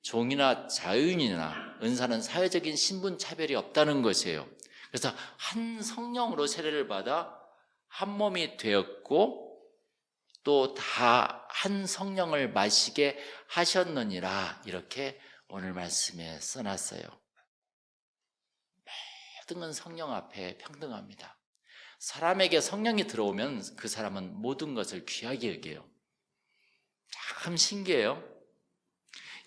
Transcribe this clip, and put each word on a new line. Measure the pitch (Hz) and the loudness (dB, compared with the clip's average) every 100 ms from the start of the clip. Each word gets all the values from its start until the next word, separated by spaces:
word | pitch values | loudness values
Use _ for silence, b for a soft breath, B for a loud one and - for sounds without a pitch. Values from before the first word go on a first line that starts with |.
종이나 | - 113 120 139 135 120 - | -2 0 2 6 6 4 0
자유인이나 | - 87 110 160 180 123 87 78 76 - - | -4 2 4 4 4 2 0 -2 -6 -10 -4
은사는 | 113 123 123 113 | -2 0 2 0
사회적인 | 110 165 185 175 156 | -2 0 2 2 0
신분 | 147 - 190 190 175 | 0 0 0 -4 -4
차별이 | - 165 151 | -8 -4 0
없다는 | 123 - - 151 143 | 0 2 4 6 6
것이에요. | 113 92 92 78 65 - B B B | 4 4 0 -4 -6 -16 B B B
그래서 | 127 131 B B B | -2 -2 B B B
한 | - 214 226 226 | -6 -4 -6 -6
성령으로 | - - 240 240 233 160 143 | -8 -6 -4 0 0 2 0
세례를 | 160 156 151 123 | 0 0 0 0
받아 | 98 104 156 165 - b b b b _ | -2 0 -2 -2 -12 b b b b _
한 | - 196 | -6 -4
몸이 | 202 208 180 160 - | 0 0 2 -2 -2
되었고 | 110 101 92 - - 156 240 - - - - _ _ _ _ _ _ - | 4 4 2 -8 2 4 4 0 -14 -18 -20 _ _ _ _ _ _ -4
또 | - 143 131 | 4 6 4
다 | - - 113 120 123 - - - | 0 -4 4 8 8 6 -2 -8
한 | - 196 202 190 | -4 0 0 -2
성령을 | - 196 190 170 151 127 | -4 -2 0 2 2 2
마시게 | 98 104 104 - 123 143 139 B B B | 2 4 4 4 2 2 2 B B B
하셨느니라, | - 170 190 175 143 107 92 92 98 90 82 | 2 4 4 2 0 -2 -2 -2 -2 -2 -8
이렇게 | - 90 80 127 139 135 B B _ | -8 -10 -8 -8 -8 -8 B B _
오늘 | 95 92 | -8 -6
말씀에 | 90 87 - - 87 82 80 | -6 -2 -2 -2 -4 -10 -8
써놨어요. | - 135 104 95 - - - - _ _ _ _ _ _ _ _ _ _ _ _ _ _ _ _ - B B B B B | -8 -6 -4 -4 -6 -8 -14 -18 _ _ _ _ _ _ _ _ _ _ _ _ _ _ _ _ -16 B B B B B
모든 | - 175 | -12 -8
건 | 165 | -8
성령 | 151 175 165 156 | -8 -10 -8 -6
앞에 | 107 - 104 90 90 | -6 -6 -10 -10 -10
평등합니다. | - 143 151 110 101 101 - - _ _ B B B B | -16 -12 -10 -10 -14 -18 -18 -20 _ _ B B B B
사람에게 | - 143 165 190 185 160 | -10 -2 0 4 6 6
성령이 | - 202 226 214 202 | 4 0 2 2 0
들어오면 | 113 104 98 131 127 95 - | 0 0 0 -2 -4 -10 -10
그 | 110 | -6
사람은 | - 104 98 92 90 | -4 -4 -6 -8 -6
모든 | 117 135 156 | -4 -4 -4
것을 | 120 95 92 | -4 -4 -6
귀하게 | - - 113 131 151 80 | -8 -6 -4 -2 -4 -4
여겨요. | 80 76 - _ _ _ _ _ _ _ _ _ _ _ _ - - - | -10 -12 -16 _ _ _ _ _ _ _ _ _ _ _ _ -12 -10 -6
참 | 170 170 | -2 4
신기해요. | - 202 185 147 107 147 - - _ _ _ _ _ _ _ B B B | 4 2 2 4 4 0 -8 -20 _ _ _ _ _ _ _ B B B